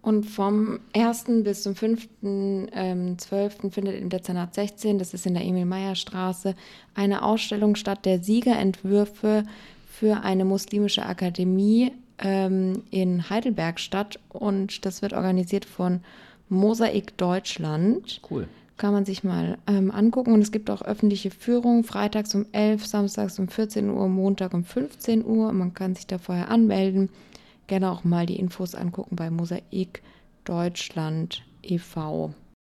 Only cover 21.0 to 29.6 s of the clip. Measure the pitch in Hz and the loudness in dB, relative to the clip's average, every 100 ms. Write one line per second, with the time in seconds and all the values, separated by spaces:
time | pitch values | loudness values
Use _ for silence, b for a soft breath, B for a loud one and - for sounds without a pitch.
21 | 214 196 196 - - 240 240 233 226 - | 2 2 -4 -6 0 2 4 4 2 -2
22 | 208 214 214 202 208 - 214 214 214 208 | -2 -2 0 -2 -2 2 2 2 0 0
23 | 202 202 202 180 185 - 214 214 202 196 | 0 0 -4 -2 -4 -2 -2 0 -2 0
24 | 190 190 190 196 185 175 175 - 285 - | 0 2 2 0 -2 -2 -2 -4 -4 -6
25 | - 226 226 220 220 196 180 180 190 185 | 0 0 2 2 2 0 -2 -4 -6 -6
26 | - 185 - 180 175 233 226 196 190 190 | -6 -8 -4 -4 2 4 4 4 2 2
27 | 190 B B B B B - 190 185 175 | 0 B B B B B -4 -2 0 0
28 | 175 175 170 175 180 - 180 180 180 175 | 0 2 0 -2 -4 -4 -8 -6 -6 -6
29 | - 175 165 165 170 175 | -8 -6 -4 -4 -4 -6